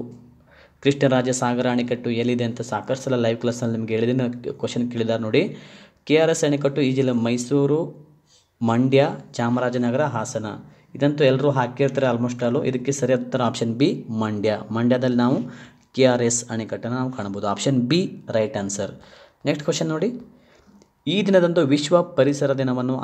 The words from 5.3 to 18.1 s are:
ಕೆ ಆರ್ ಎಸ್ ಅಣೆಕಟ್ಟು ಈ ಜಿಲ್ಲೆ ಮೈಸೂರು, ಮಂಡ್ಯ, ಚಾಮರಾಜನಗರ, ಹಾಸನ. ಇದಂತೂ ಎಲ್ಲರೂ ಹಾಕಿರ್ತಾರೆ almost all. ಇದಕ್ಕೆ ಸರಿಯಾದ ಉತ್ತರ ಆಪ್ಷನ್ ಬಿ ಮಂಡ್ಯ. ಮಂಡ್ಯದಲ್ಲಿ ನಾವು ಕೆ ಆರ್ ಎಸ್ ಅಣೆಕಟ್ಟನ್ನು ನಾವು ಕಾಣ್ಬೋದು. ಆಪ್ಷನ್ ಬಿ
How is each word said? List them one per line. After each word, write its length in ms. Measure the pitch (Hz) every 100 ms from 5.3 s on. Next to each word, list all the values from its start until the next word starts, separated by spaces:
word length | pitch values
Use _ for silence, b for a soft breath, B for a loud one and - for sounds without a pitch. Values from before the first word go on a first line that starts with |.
| 123 190 - B B B B -
ಕೆ 80 | 151
ಆರ್ 80 | 160
ಎಸ್ 100 | 160 147
ಅಣೆಕಟ್ಟು 340 | 143 143 143 131
ಈ 20 | 131
ಜಿಲ್ಲೆ 160 | 127 120 117
ಮೈಸೂರು, 540 | 120 - 143 143 151 180 - - _ _ b b - 113
ಮಂಡ್ಯ, 360 | 117 131 135 151 - - -
ಚಾಮರಾಜನಗರ, 640 | 120 123 123 123 120 127 147 117
ಹಾಸನ. 300 | 107 110 107 101 - B B 127
ಇದಂತೂ 260 | 143 147 135
ಎಲ್ಲರೂ 220 | 131 147 135
ಹಾಕಿರ್ತಾರೆ 480 | 123 123 139 131 131
almost 300 | 120 120 123 120
all. 100 | 139 143
ಇದಕ್ಕೆ 240 | 123 123 135
ಸರಿಯಾದ 240 | 123 127 123
ಉತ್ತರ 160 | 127 117
ಆಪ್ಷನ್ 240 | 123 117 113
ಬಿ 80 | 156 240 - 110
ಮಂಡ್ಯ. 340 | 110 104 104 104 104 113
ಮಂಡ್ಯದಲ್ಲಿ 420 | 120 123 127 120
ನಾವು 140 | 120 170 - B B B B -
ಕೆ 80 | 131
ಆರ್ 80 | 123 117
ಎಸ್ 120 | - -
ಅಣೆಕಟ್ಟನ್ನು 420 | 113 107 104 117 127
ನಾವು 120 | 127 127
ಕಾಣ್ಬೋದು. 280 | 101 101 101
ಆಪ್ಷನ್ 260 | 98 139 127 123
ಬಿ 100 | 165 196